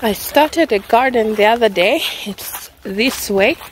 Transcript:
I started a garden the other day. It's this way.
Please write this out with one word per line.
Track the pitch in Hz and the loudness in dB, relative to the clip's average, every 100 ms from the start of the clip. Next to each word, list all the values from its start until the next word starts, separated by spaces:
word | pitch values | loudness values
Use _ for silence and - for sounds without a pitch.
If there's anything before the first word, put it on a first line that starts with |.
I | 233 | -2
started | 196 - 285 302 320 320 | -4 -2 2 2 2 0
a | 208 | 0
garden | 196 233 262 247 220 214 | 2 2 2 0 0 2
the | 208 | 2
other | 233 226 | 4 2
day. | 190 180 302 - - - | 2 0 0 -4 -8 -12
It's | 196 - - - _ | -12 -12 -14 -16 _
this | - 196 247 - - | -10 -2 -2 -2 -4
way. | 196 202 330 - | 2 2 0 -8